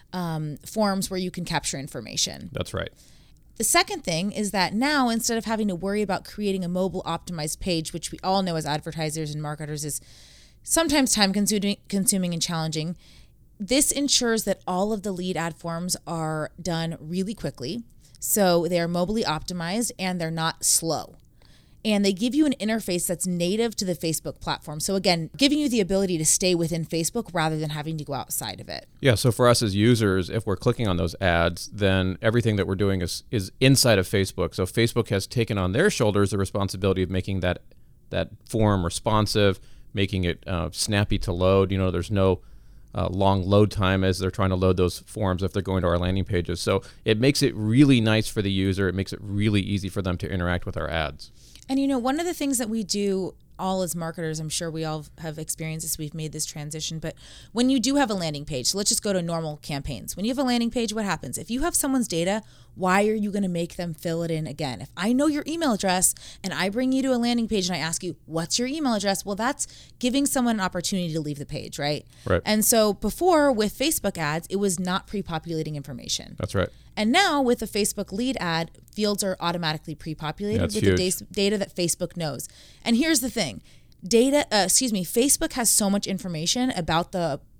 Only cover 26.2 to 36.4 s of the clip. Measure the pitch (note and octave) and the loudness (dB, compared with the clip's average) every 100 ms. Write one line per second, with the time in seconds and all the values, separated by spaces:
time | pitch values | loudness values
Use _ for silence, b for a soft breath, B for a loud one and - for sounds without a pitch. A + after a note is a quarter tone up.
26.2 | D#3 - F#3 E3+ E3 E3 D#3 E3 D#3+ A#3+ | 2 2 2 2 0 -2 -2 -2 -2 -4
27.2 | A3+ E3+ D#3+ D#3 D#3 D3+ D#3 D#3+ C#3+ C3+ | -4 -2 0 0 -4 -4 -6 -6 -6 -8
28.2 | - - A2+ F#2 A2 D2 - - C#3 G#2+ | -6 -6 -8 -10 -10 -12 -14 0 4 4
29.2 | B2+ - B2 A#2 G#2+ G2 A2+ A2+ G#2+ F#2 | 4 6 6 6 4 4 6 6 4 2
30.2 | F2 A2 G#2+ F#2+ A#2+ A#2+ A2 F2 E2+ E2+ | 0 -2 -2 0 0 0 0 2 0 0
31.2 | F#2+ E2+ E2+ F2 - G2 G2+ F#2+ F#2 F2+ | 2 4 2 0 -10 0 2 4 2 0
32.2 | A2+ A#2 A2+ G#2 F2+ F#2+ G2+ F#2+ F2+ - | 2 2 2 2 0 2 2 0 -2 -6
33.2 | - A#2 F#2+ - C3 C3+ B2 G2+ F#2 G#2 | -4 -4 -4 4 6 8 6 4 4 2
34.2 | F#2+ - E2+ - F#2 - A#2 A#2+ A2+ G2 | 0 -2 -4 -2 -2 2 2 2 0 -2
35.2 | - B2 A2+ G#2 F#2 G#2 G3+ - A2 G2+ | -2 -2 0 0 0 2 2 2 2 4
36.2 | G2+ G2+ | 2 2